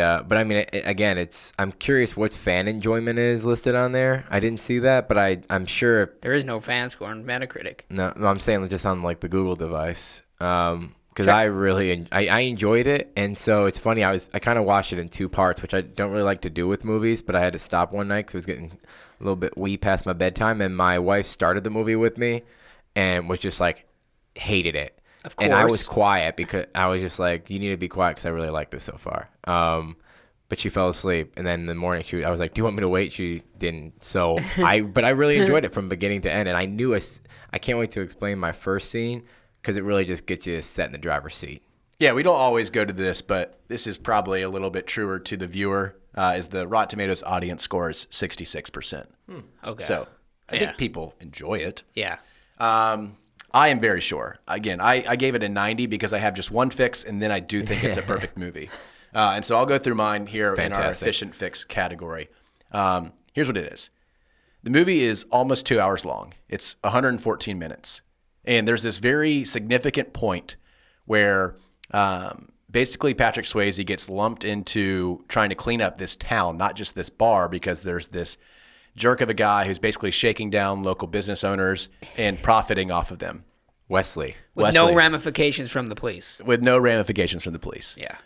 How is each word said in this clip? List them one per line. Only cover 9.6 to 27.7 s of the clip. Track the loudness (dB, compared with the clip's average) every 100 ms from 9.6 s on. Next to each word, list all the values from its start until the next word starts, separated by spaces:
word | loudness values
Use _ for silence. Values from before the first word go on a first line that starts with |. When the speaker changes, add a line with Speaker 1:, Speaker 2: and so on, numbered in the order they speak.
| -4 -2 -4 -4 -10 -12 -16 _
Speaker 1:
Um, | 0 2 2 0 -6 -16 _
'cause | 0 4
Speaker 2:
Check. |
Speaker 1:
I | 6
really | 4 2 2 2 2
en-, | 0 -2
I, | 0 2
I | 2
enjoyed | 2 0 2 4 4
it. | 0 -2 -4
And | -4 -2
so | 2 4
it's | 4 2
funny, | 0 2
I | 2
was, | 0 -4
I | -4
kinda | 0 2
watched | 4 4 2
it | -4
in | -6
two | -6 -4
parts, | 2 2 0
which | -2
I | -4
don't | -4 -4 -4
really | 0
like | 0 0
to | -4
do | -2 -2
with | -2
movies, | -2 0 0 0
but | 0
I | 2
had | 2
to | 0
stop | -2 0 0
one | -2 -2
night | -2 -4
'cause |
it | -8
was | -8
getting | -8 -10 -16 -20 -20 -20 _
a |
little | -4
bit | -2 -2 -2
wee | -4 0
past | 2 0
my | 0
bedtime. | 0 0 2 0 2
And | 0 2
my | 2 4
wife | 2 0 0
started | 0 2 2
the | 0
movie | -2 0 2
with | 2 2
me | -2 -2 -6 _ -20 -20 _
and | 0 2 2 0
was | -4
just, | -4 0
like, | 0 0 _ _ _ _ _
hated | -10 0 0 0 -2
it. | -6 -10 _ _
Speaker 2:
Of | -16 -2
Speaker 1:
And | 4
I | 6
was | 6 4
Speaker 2:
course. | 0
Speaker 1:
quiet | 2 4 4 2 -2
because | -4 -4 -4 0
I | 0
was | 0
just | -2 -2
like, | 0 0 -4
"You | -6
need | -4